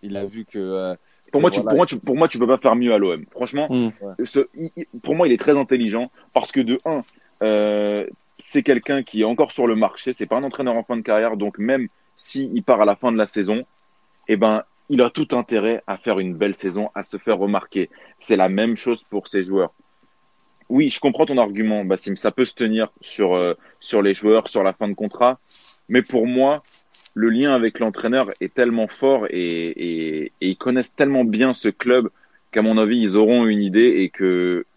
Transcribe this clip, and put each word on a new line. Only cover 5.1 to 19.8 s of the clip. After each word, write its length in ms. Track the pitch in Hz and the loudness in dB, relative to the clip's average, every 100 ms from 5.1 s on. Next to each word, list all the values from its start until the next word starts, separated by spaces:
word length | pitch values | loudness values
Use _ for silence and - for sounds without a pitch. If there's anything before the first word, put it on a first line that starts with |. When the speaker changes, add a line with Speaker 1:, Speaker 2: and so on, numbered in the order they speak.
| 151 | 0
Speaker 2:
moi, 100 | 175 | 2
il 40 | |
est 80 | 120 | 2
très 160 | - 143 | 2 2
intelligent 540 | 131 131 113 110 127 _ _ | 2 0 0 -4 -8 _ _
parce 180 | - - | -2 -2
que 80 | 135 | -2
de 180 | 117 123 160 | 0 -2 -2
un, 160 | 151 - _ _ _ | -6 -8 _ _ _
euh, 640 | 107 107 104 104 104 104 - - _ _ | 0 2 0 0 -2 -4 -6 -12 _ _
c'est 200 | - 147 | -4 -2
quelqu'un 400 | 139 123 - 139 | 2 0 0 -6
qui 180 | 123 107 | -4 -2
est 40 | 110 | -2
encore 260 | 117 123 | 0 -2
sur 160 | - 123 | 0 0
le 80 | 110 | 2
marché. 360 | 107 - - | 0 -2 -8
C'est 120 | 127 107 | -8 -4
pas 120 | 117 | -4
un 60 | |
entraîneur 320 | 135 - 131 117 | -4 -6 -4 -4
en 80 | |
fin 140 | 110 117 | -4 -8
de 40 | |
carrière, 340 | 110 107 113 110 | 0 0 0 -2
donc 220 | 104 101 | -6 -4
même 280 | 107 131 117 _ _ _ | -2 -2 -4 _ _ _
s'il 480 | - 135 135 113 | -12 -8 -6 -6
part 180 | 104 117 | 0 4
à 40 | 104 | 4
la 100 | 98 | 2
fin 160 | 123 | 0
de 60 | 113 | 0
la 100 | 107 | -2
saison, 380 | - 95 110 131 _ _ _ _ _ _ | -2 -2 -4 -6 _ _ _ _ _ _
eh 80 | 107 | 2
ben, 280 | 110 110 - _ _ | 2 0 -4 _ _
il 120 | 139 | 2
a 80 | 120 | 2
tout 160 | - 151 123 | 2 -2 -2
intérêt 480 | 117 113 104 113 - | 0 -2 0 -4 -6
à 100 | 95 | -8
faire 200 | - 98 | -2 -2
une 140 | 92 | -2
belle 220 | 85 101 98 | -2 -4 -2
saison, 340 | 98 90 104 - | -6 -6 -8 -10
à 80 | |
se 140 | 101 101 | -12 -10
faire 200 | - 104 | -4 -2
remarquer. 520 | 101 101 - 190 180 - - _ | 0 -4 -4 -6 -6 -8 -20 _
C'est 160 | - 107 | -2 2
la 140 | 92 | 2
même 260 | 95 113 113 | 2 0 -2
chose 280 | - 113 | -4 -4
pour 240 | _ 104 - | _ -8 -4
ses 160 | 101 | -4
joueurs. 300 | 90 95 87 _ | -2 0 -2 _